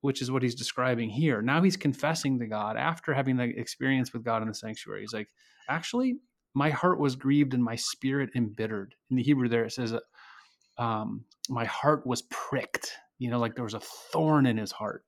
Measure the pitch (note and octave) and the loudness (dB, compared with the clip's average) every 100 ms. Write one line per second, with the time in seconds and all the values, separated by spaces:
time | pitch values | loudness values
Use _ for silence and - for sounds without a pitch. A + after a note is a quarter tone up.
0 | C#3 C3+ B2+ C3 B2 B2 - - B2+ A#2+ | 0 -2 0 0 0 -2 -6 0 0 2
1 | A2+ G#2+ D#3+ A2+ A2+ D3 F#3 F3+ D3 C3+ | 0 0 2 2 2 4 4 2 -2 0
2 | D3 D#3+ C#3 C3 A2+ G#2+ G#2+ A2 C#3 E3 | -2 0 0 -2 -2 -4 -4 -2 -2 -2
3 | - C3+ C3+ B2+ B2 A#2 A#2 - C3 C3+ | -2 0 2 0 0 -4 -8 -4 0 2
4 | B2 A#2+ A2+ A2+ A2 G#2+ A2 G#2+ - G2+ | 0 -4 -2 -2 -2 -6 -10 -12 -10 -10
5 | G#2 A2+ G#2 _ _ _ - D3+ E3 A#3+ | -8 -8 -10 _ _ _ -6 -4 -2 -2
6 | C4 B3+ _ _ _ C3+ C#3+ C#3 F3+ F3+ | 0 -2 _ _ _ 0 0 2 2 4
7 | C#3+ C3 C3 C#3+ C#3+ B2+ A#2 A2+ - - | 2 0 2 4 4 4 0 0 -6 -4
8 | C3+ C#3 C3 B2+ A2+ G2+ G#2+ G#2+ G2 _ | -2 0 -2 0 -2 -2 -4 -4 -8 _
9 | _ B2+ B2 C#3+ B2 A#2 A2 - A#2+ A2+ | _ 0 4 4 4 2 0 -2 -2 -4
10 | - _ - - - _ _ - A#2 A2 | -6 _ -20 -20 -20 _ _ -6 -2 -2
11 | A2 A2 A#2 _ - C3 A2+ - C#3+ D3+ | -2 -6 -12 _ -6 -4 -4 0 2 2
12 | - B2 - - - C#3 G#2 - - - | 2 -4 -4 -10 -4 -4 -4 -6 -8 -14
13 | _ _ B2 A#2+ A#2 A2+ A#2 A2 - - | _ _ -2 0 0 -2 -4 -6 -10 -18
14 | - D#3+ D#3+ D3+ C3 A2 G#2 - G#2+ - | -4 2 6 8 8 4 -2 -6 -8 -8